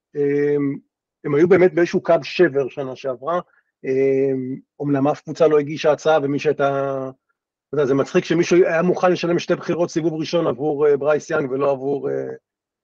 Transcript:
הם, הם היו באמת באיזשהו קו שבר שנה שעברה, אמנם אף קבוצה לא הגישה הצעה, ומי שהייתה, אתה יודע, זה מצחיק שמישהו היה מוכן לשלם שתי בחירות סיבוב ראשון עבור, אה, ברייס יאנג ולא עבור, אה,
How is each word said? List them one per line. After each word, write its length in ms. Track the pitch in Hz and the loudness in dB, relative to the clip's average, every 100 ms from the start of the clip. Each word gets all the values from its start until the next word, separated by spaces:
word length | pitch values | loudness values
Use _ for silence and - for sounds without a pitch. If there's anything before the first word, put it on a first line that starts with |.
| _ | _
הם, 600 | 147 143 143 147 147 143 139 - _ _ _ | -4 -2 0 0 0 -2 -6 -12 _ _ _
הם 100 | 147 | -2
היו 140 | 143 175 | 2 6
באמת 260 | 180 180 | 6 4
באיזשהו 280 | 156 175 185 | 4 0 0
קו 120 | - 165 | 2 0
שבר 460 | 135 - 170 135 123 | 0 2 2 2 -2
שנה 280 | - 135 123 | -6 -10 -8
שעברה, 440 | 135 117 139 175 - _ _ _ 135 135 135 135 135 131 127 135 - - | -8 -8 -4 -6 -6 _ _ _ -4 0 2 2 0 -2 -6 -10 -14 -8
אמנם 260 | 143 139 143 | -2 0 0
אף 120 | 147 | -2
קבוצה 280 | - 147 156 | -6 2 4
לא 100 | 151 | 4
הגישה 340 | 143 151 151 | 0 -2 0
הצעה, 260 | 139 160 156 | 0 2 2
ומי 160 | 139 143 | 0 -2
שהייתה, 720 | 151 139 139 139 139 135 131 131 _ _ _ _ _ | -2 0 0 -2 -4 -6 -8 -14 _ _ _ _ _
אתה 60 | |
יודע, 120 | 143 131 | -2 0
זה 80 | |
מצחיק 300 | 135 127 185 | 0 0 0
שמישהו 320 | - 170 170 175 | 0 0 2 4
היה 260 | 175 165 | 4 2
מוכן 300 | 180 - 185 | 0 2 2
לשלם 260 | 170 170 170 | 0 0 -2
שתי 160 | - | -2
בחירות 360 | 175 - 160 175 | -4 -4 -4 -4
סיבוב 240 | 170 165 | -2 -2
ראשון 320 | 156 147 170 160 | -4 -4 -2 -2
עבור, 420 | 120 151 139 147 | -2 -4 0 2
אה, 80 | 143 | 2
ברייס 340 | 139 151 - | 2 0 -2
יאנג 200 | 156 139 | -4 -4
ולא 200 | 135 143 | -2 -2
עבור, 400 | 135 135 143 139 | -2 -4 -4 -4
אה, 40 | 135 131 127 _ _ _ _ | -6 -8 -12 _ _ _ _